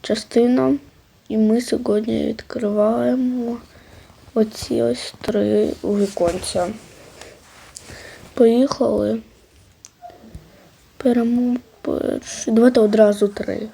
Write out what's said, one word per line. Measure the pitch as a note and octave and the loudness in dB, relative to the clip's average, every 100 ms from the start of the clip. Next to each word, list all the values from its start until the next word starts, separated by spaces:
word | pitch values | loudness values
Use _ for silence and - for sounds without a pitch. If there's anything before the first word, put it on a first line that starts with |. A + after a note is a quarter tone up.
частина. | - A3 - A#3 A#3+ B3+ C4 C#4+ - _ _ _ _ | -4 -4 0 2 4 4 2 0 -4 _ _ _ _
І | A3 | 0
ми | G#3+ A3+ | 2 2
сьогодні | B3 - B3 G#3 A3 A3 A3 | -2 -4 0 -2 -2 -2 -4
відкриваємо | A3 - A#3+ G#3 G#3 G#3+ A#3 A#3+ B3+ B3+ B3 A#3 A#3+ - - - - - - - | -6 -10 -6 -2 0 0 0 0 0 -2 -2 -6 -8 -12 -20 -20 -20 -20 -20 -6
оці | A3+ G#3+ - - A#3+ | -2 -2 -4 -6 -2
ось | A#3 B3 - - | -2 -2 -8 -10
три | - G#3+ G#3 G#3+ A3 - | -4 -2 0 2 0 -4
віконця. | - G3+ G3 - F3 F3+ - F#3 F3 A3 - - - - - - - - - - - - - - - | -4 0 -2 0 -2 -2 -6 -4 -4 -8 -18 -20 -20 -20 -20 -20 -20 -20 -20 -20 -20 -20 -20 -20 -14
Поїхали. | - A3+ A#3 C#4 - B3 G#3 G#3 A3+ - _ _ _ _ _ - _ F5 - - - - - - _ _ _ | 2 4 4 0 0 -2 0 -2 -4 -8 _ _ _ _ _ -20 _ -20 -20 -20 -20 -20 -20 -20 _ _ _
Беремо | C4 A#3+ A#3 A#3+ B3 B3 - _ | 0 2 2 0 0 -2 -8 _
перший. | - - - - - - - | -6 -4 -4 -6 -10 -10 0
Давайте | A3 B3 B3 | 4 6 6
одразу | G#3+ A3 G#3 G#3 G3+ | 4 6 6 6 -2
три. | G3+ - - A3 | -2 -8 -8 -10